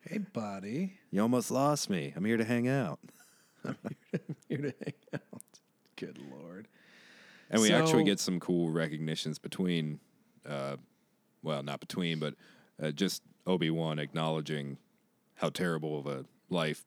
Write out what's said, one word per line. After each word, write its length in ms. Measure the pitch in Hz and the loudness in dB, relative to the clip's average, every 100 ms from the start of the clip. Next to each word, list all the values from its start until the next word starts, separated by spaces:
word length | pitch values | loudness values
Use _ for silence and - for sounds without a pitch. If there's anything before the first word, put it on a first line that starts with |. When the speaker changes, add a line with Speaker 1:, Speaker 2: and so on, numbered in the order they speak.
Speaker 1:
Hey, 160 | - 185 | -4 -6
buddy. 800 | 190 - 107 98 95 123 190 - _ | -4 -6 -6 -6 -6 -4 -4 -6 _
Speaker 2:
You 120 | 95 | 2
almost 280 | 110 123 113 | 4 4 2
lost 380 | 123 143 147 - | 2 4 2 2
me. 220 | 95 71 | 0 -2
I'm 100 | 71 101 | -2 2
here 100 | 113 | 2
to 80 | |
hang 240 | 110 120 123 | 4 2 2
out." 300 | 135 104 73 - - - | 2 0 -4 -12 -20 -20
<laughs> 320 | _ _ _ | _ _ _
Speaker 1:
I'm 120 | - - | -10 -8
here 120 | - - _ | -8 -10 _
to, 80 | - - | -6 -6
I'm 80 | 151 _ | -12 _
here 100 | 147 | -4
to 160 | 143 - | -4 -6
hang 100 | - - - 135 - | -10 -12 -12 -12 -12
out. 100 | - - - _ _ _ - | -20 -20 -20 _ _ _ -12
Good 220 | - - 69 | -12 -12 -16
Lord. 380 | 65 82 92 110 _ - - - - - - - | -16 -16 -16 -18 _ -20 -20 -20 -20 -20 -20 0
Speaker 2:
And 120 | 110 | 4
we 60 | 107 | 6
Speaker 1:
So 60 | |
Speaker 2:
actually 300 | 104 160 160 | 6 8 6
get 160 | - 98 | 6 4
some 180 | - 90 | 2 -2
cool 320 | - 87 85 | 2 2 4
recognitions 680 | 80 80 76 78 78 - 76 | 2 0 -2 -4 -2 -4 -6
between, 600 | - - 92 85 78 73 _ _ _ _ - | -10 -2 0 2 0 -4 _ _ _ _ -10
uh, 300 | 71 67 69 - _ _ _ _ _ | -6 -6 -8 -12 _ _ _ _ _
well, 200 | - 73 | -6 -4
not 180 | 69 69 | -4 -8
between, 380 | - - 85 82 | -6 -2 -2 0
but, 160 | 76 - - - _ _ | -2 -6 -18 -20 _ _
uh, 80 | 76 | -4
just 320 | 73 95 - _ _ - | 0 0 0 _ _ 0
Obi-Wan 520 | 92 82 80 82 76 | 2 2 2 0 -2
acknowledging 760 | 73 80 80 80 78 78 69 67 _ _ _ _ _ _ | -4 -2 0 0 -2 -4 -6 -10 _ _ _ _ _ _
how 120 | 85 | -4
terrible 480 | - 90 80 78 76 | 0 -2 0 -2 -4
of 80 | 69 | -4
a 180 | 69 65 _ _ | -6 -8 _ _
life 340 | 87 78 76 | 0 0 -2